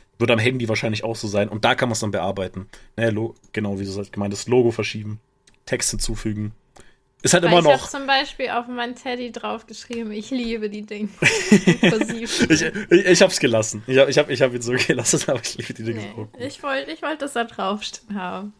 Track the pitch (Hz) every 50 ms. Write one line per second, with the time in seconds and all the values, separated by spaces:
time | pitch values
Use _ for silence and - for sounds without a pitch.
0 | _ _ _ - 123 120 120 - 113 131 131 127 117 110 110 - - 110 107 104
1 | - 113 110 - 113 104 101 101 104 107 104 101 113 120 127 - 131 120 110 -
2 | 113 104 98 87 87 98 95 98 92 90 - 92 98 - - - - - _ 107
3 | 117 113 104 107 113 113 - _ _ _ - 107 104 101 101 95 98 98 95 104
4 | 98 - - 104 101 101 101 - - 117 123 127 117 117 110 - 101 - - 110
5 | 104 107 107 - _ _ _ _ _ _ _ _ _ - 131 - - - 110 98
6 | - 117 110 - - 110 107 107 107 107 - - _ _ _ - - - _ _
7 | _ _ _ _ - - - 180 170 156 175 175 160 147 135 131 - - - 277
8 | 277 269 269 269 294 - - - 254 - - 240 233 254 247 240 240 247 247 -
9 | - 262 247 247 247 233 - 233 - 208 214 226 - - 214 - - - 233 233
10 | 226 214 214 220 214 - 269 247 233 226 233 220 214 208 208 214 208 - 208 208
11 | 214 196 - - - - 440 415 370 - 214 - - 285 247 - 226 180 233 220
12 | 208 233 240 226 233 - - - 247 - 160 147 160 160 185 208 202 - - 202
13 | - 180 190 - 196 185 - - 147 123 117 110 107 - - 107 - 131 131 131
14 | 139 139 127 147 143 - 131 120 135 127 120 120 113 120 127 123 - - 143 120
15 | 113 - 165 - - - 131 107 - - - - - - - - 110 117 113 107
16 | 104 101 - 110 107 - - 247 247 285 - - 302 277 269 277 277 294 320 -
17 | 330 285 311 302 277 285 - 233 233 220 - - 190 190 202 208 - - - -
18 | - - 202 196 180 180 185 185 202 208 -